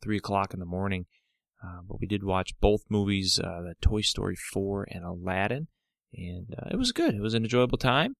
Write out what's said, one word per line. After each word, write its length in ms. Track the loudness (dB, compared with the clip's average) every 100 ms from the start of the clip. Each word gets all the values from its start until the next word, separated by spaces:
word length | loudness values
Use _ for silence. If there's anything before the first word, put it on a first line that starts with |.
three 160 | -4 -4
o'clock 380 | 0 0 0 -4
in 40 |
the 60 | -6
morning. 400 | -2 -2 -2 -6 _ _ _ _ _
Uh, 180 | -14 -12 -10
but 140 | -8
we 60 | -4
did 160 | -2
watch 360 | 0 0 -2 2
both 220 | 4 4 2
movies, 500 | 0 2 2 2 0
uh, 220 | -2 -6
the 140 | -10 2
Toy 220 | 4 4
Story 340 | 2 0 -2 -2
four 520 | -4 -2 0 -2 -4
and 160 | -8 -8
Aladdin, 600 | -6 -2 0 0 -2 -6 _ _ _ _
and, 440 | -12 -10 -8 -10 -10
uh, 120 | -4
it 60 | 0
was 140 | 0
good. 220 | 2 0
It 80 | 2
was 140 | 0 0
an 80 |
enjoyable 340 | 4 4 4 4
time. 380 | 2 4 2 -2